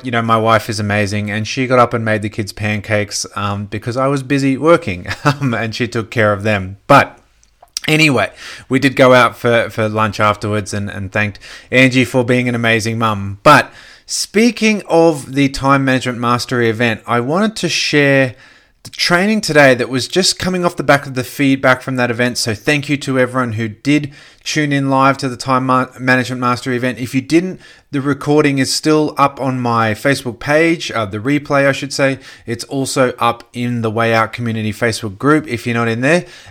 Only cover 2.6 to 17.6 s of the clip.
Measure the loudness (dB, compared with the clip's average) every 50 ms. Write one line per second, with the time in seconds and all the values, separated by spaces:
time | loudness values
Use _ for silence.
2.6 | -4 -4 -4 -4 -4 -2 -2 -2 -2 -2 -6 -8 -8 -8 -8 -6 -4 -4 -4 -6
3.6 | -6 -8 -8 -8 -6 -6 -4 -2 -2 -2 -2 -2 -2 -2 0 0 2 0 0 2
4.6 | 4 4 4 4 2 -2 -8 -8 -8 -10 -6 -2 0 0 0 0 -2 -2 -2 -2
5.6 | -4 -4 -4 -4 -4 -4 -4 -6 -6 -4 0 2 2 2 2 0 0 -2 -2 -2
6.6 | -2 -6 -12 -4 _ 4 6 6 6 2 -4 -20 _ _ _ _ _ _ _ _
7.6 | _ _ -14 -8 -2 0 2 4 4 4 4 2 0 -2 -4 -12 -18 -18 -18 -14
8.6 | -6 -2 0 2 2 2 4 6 6 6 8 6 6 4 0 -2 -2 0 2 2
9.6 | 0 -2 -2 -4 -2 -2 0 0 -2 -2 0 2 2 2 2 0 -2 -4 -4 -4
10.6 | -4 -4 -6 -6 -6 -6 -8 -8 -8 -6 -4 -2 -2 -2 -4 -10 -18 -20 -20 -20
11.6 | -6 0 4 4 4 4 4 2 0 2 2 0 2 2 2 0 0 -2 -2 0
12.6 | 0 2 2 0 0 -2 -2 -2 -2 -2 -2 -2 -4 -8 -4 0 4 4 6 4
13.6 | 4 0 -6 -20 -20 -20 -20 -20 _ -8 -8 -6 -6 -2 0 2 2 2 2 2
14.6 | 0 0 0 0 -2 0 4 4 4 4 2 0 -4 -4 0 0 0 0 0 0
15.6 | 2 2 2 2 2 2 0 0 -2 -4 -4 -2 0 0 0 0 -2 -2 0 0
16.6 | 0 0 0 0 0 -2 -2 -4 -4 -2 -2 0 0 0 0 0 0 -2 -2 -4